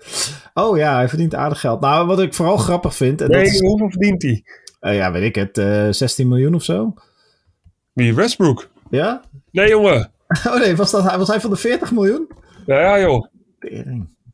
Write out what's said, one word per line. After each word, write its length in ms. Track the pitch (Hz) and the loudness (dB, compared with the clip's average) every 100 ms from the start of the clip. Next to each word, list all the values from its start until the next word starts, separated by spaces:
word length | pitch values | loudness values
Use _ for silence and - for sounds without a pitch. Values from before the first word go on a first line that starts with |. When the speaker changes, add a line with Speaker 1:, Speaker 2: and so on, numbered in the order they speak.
| - - - 147 - | -10 -6 -6 -10 -8
Speaker 1:
Oh 240 | - 220 170 | -2 0 2
ja, 180 | 151 127 | 2 2
hij 140 | 123 | 0
verdient 260 | 156 165 151 | 0 -2 -2
aardig 240 | 143 147 | -4 -4
geld. 220 | - 113 | -4 0
Nou, 260 | 139 156 175 | 2 2 2
wat 120 | 190 | 0
ik 140 | 185 | 0
vooral 240 | - 170 202 | 0 0 0
grappig 380 | 196 175 170 - | 0 -2 -2 -2
vind... 260 | 127 151 | -2 0
En 80 | 143 | 2
Speaker 2:
Nee, 140 | 175 | 4
Speaker 1:
dat 100 | 196 | 4
is 60 | 196 | 2
Speaker 2:
hoeveel 300 | 185 214 208 | 2 0 -2
verdient 320 | 180 202 185 | 0 0 0
hij? 220 | 143 110 - - - _ | -2 -4 -6 -20 -20 _
Speaker 1:
Eh, 160 | 98 104 | -4 -2
ja, 160 | 92 | 0
weet 120 | 87 | -2
ik 120 | 107 107 | -2 -2
het, 220 | 98 - | -4 -2
eh, 300 | 101 104 104 | 0 2 0
zestien 380 | 101 127 - 127 | 0 -2 0 0
miljoen 280 | 123 139 170 | 2 2 0
of 80 | |
zo. 300 | - 185 226 - _ _ _ _ _ _ _ _ _ | -2 -4 -4 -8 _ _ _ _ _ _ _ _ _
Speaker 2:
Wie, 220 | - 120 117 | -2 0 2
Westbrook? 540 | 233 - 170 117 - _ - | 0 2 0 0 -6 _ -4
Speaker 1:
Ja? 320 | 135 190 254 - 139 _ | -2 -2 -4 -12 -20 _
Speaker 2:
Nee, 180 | 180 208 | 0 4
jongen. 420 | 214 202 135 101 _ _ | 4 4 2 -2 _ _
Speaker 1:
<laughs> 200 | 165 240 | -2 0
Oh 120 | 247 | 0
nee, 160 | 226 170 | 2 2
was 160 | 196 | 0
dat, 240 | 208 185 185 | 2 0 0
was 120 | 190 | 0
hij 120 | 214 | -2
van 80 | 226 | -2
de 60 | 196 | -4
veertig 360 | 233 339 - | -2 -4 -2
miljoen? 400 | 226 196 277 320 - _ - - | 0 0 0 -6 -14 _ -16 -2
Speaker 2:
Ja, 140 | 139 | 2
ja, 200 | 180 202 | 2 2
joh. 280 | 185 123 - _ _ _ | 2 0 -4 _ _ _
Speaker 1:
Tering, 500 | - - 135 123 80 _ - | -16 -14 -10 -10 -12 _ -20